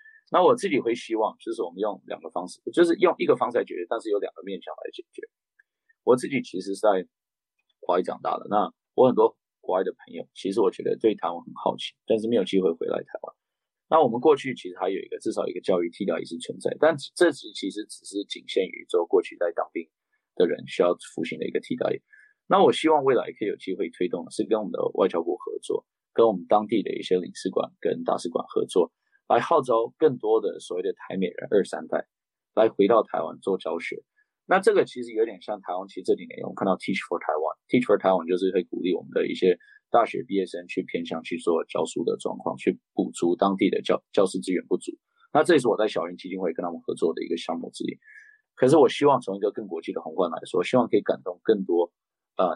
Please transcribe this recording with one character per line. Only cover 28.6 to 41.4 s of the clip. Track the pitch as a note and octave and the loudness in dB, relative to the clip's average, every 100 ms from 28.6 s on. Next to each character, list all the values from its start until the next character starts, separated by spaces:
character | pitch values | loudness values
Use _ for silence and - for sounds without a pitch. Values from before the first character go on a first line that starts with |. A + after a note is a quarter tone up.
| - | 0
作， | F#2+ E2+ _ _ _ _ | 0 0 _ _ _ _
来 | A#2 | 0
号 | - E3 | 4 2
召 | B2+ A2+ A#2 - | 4 0 0 2
更 | D#3 B2 | 2 2
多 | G#2+ A2 | 2 2
的 | G2 - | 2 -6
所 | - F2+ | -8 -4
谓 | |
的 | F#2+ | -4
台 | - - F#2+ | -6 -8 -4
美 | F#2 | -4
人 | - - | -4 0
二 | G2+ F#2 | 2 2
三 | D#2+ D#2 | -4 -4
代 | D#2+ - _ _ _ _ | -4 -6 _ _ _ _
来 | - A2 | 2 2
回 | - G2+ | 4 6
到 | A2+ | 6
台 | G2 E2+ | 4 -4
湾 | D#2+ E2+ | -6 -6
做 | - F#2 | -4 -2
教 | E2+ E2 | -2 -6
学。 | - - - _ _ _ - | -6 -10 -14 _ _ _ 0
那 | F#3 | 4
这 | G3 G3 | 6 4
个 | A#2+ | 2
其 | B2+ | -2
实 | A#2+ | -6
有 | A2 A2+ | 0 0
点 | F#2+ | -2
像 | - G#2 | -10 -8
台 | F#2+ | -6
湾， | F2+ G2 | -8 -8
其 | F#2+ | -8
实 | |
这 | F#2 | 0
几 | F#2 E2+ | 0 -2
年 | - | -12
我 | - | -10
们 | - | -2
看 | G2 | 0
到 | F2+ | 0
Teach | - F#2+ - | 0 -4 -4
for | E2+ | -4
Taiwan，Teach | - D2+ D#2+ - _ C3 | -2 -2 -2 -6 _ 0
for | B2 G2 | 4 4
Taiwan | F#2+ F#2 E2 | 4 2 2
就 | F2+ | 0
是 | F#2+ | 2
会 | F#2+ | 0
鼓 | E2+ - | -2 -4
励 | F#2 | -2
我 | E2 | -2
们 | - | -2
的 | - - | -2 -2
一 | |
些 | E2+ F#2 F2+ _ - _ | 2 2 2 _ -20 _
大 | A#2 A2 | 2 2
学 | F#2+ | -2
毕 | - G2 | -2 -2
业 | F#2 | -2
生 | F2 F2 | -6 -6
去 | - | -6
偏 | F2+ F2+ | -4 -6
向 | E2+ E2 | -4 -8
去 | - | -6
做 | E2 | -4